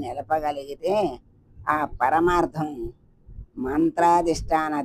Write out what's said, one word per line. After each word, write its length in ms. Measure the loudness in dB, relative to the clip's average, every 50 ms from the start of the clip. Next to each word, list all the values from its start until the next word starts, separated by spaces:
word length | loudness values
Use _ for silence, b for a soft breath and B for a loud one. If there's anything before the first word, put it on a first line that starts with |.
| -2
నిలపగలిగితే 920 | -2 -4 -8 -4 -2 -2 0 0 -2 -4 -6 -8 -10 -10 -6 -2 0 2 2 0 0 -2 -6 -14 _ _ _ _ _ -20 -6
ఆ 200 | -2 0 0 0 0 -2 -2 0
పరమార్థం 680 | 2 2 4 4 4 4 4 2 2 0 -2 -4 -6 -6 -6 -8 -10 -10 -10 _ _ _ _ _ _ -20 -18 -16 -16 -14 _ -8 -6
మంత్రాధిష్టాన 1080 | -2 0 2 2 2 2 4 4 6 6 4 4 2 0 -2 -2 -2 -2 0 0 -2 -2 -4 -4